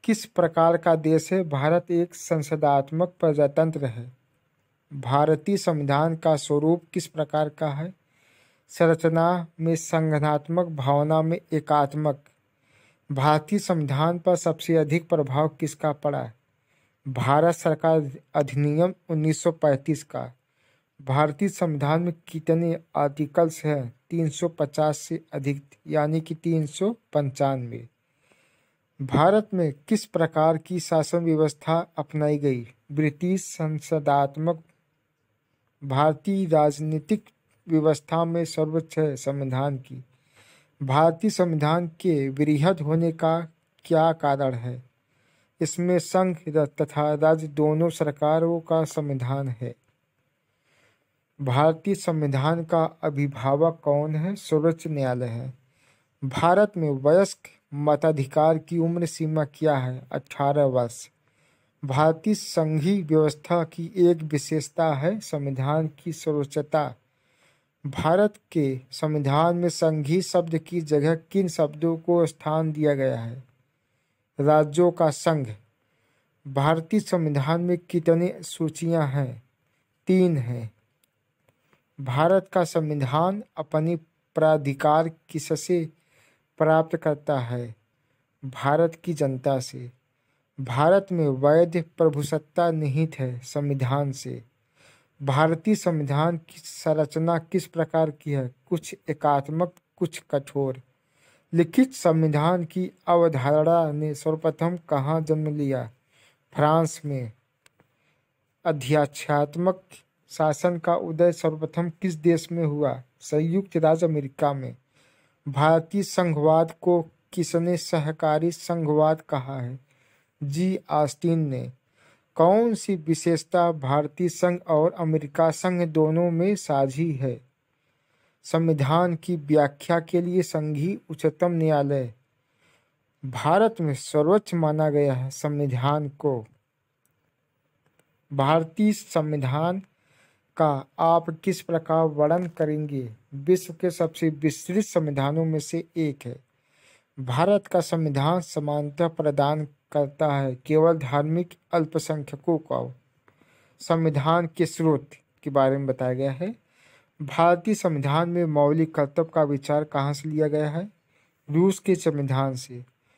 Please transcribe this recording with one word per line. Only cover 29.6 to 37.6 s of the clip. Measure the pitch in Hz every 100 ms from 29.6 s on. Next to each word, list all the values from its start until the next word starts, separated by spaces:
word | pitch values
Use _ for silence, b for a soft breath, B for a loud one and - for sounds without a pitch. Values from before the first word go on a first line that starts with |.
| 156 139 -
किस | 214 -
प्रकार | 170 160 160 156 160
की | - 180
शासन | - 160 147 175
व्यवस्था | 165 156 156 - 160 165 - -
अपनाई | 147 151 147 147
गई? | 143 123 113 _ _
ब्रिटिश | 147 156 147 180 190
संसदात्मक। | - - 156 156 - 160 143 143 139 147 160 165 _ _ _ _ _ _ _ _ _ _ _ _
भारतीय | 139 131 151 151 202 196 180
राजनीतिक | 156 151 143 156 156 151 214 _ _ _ _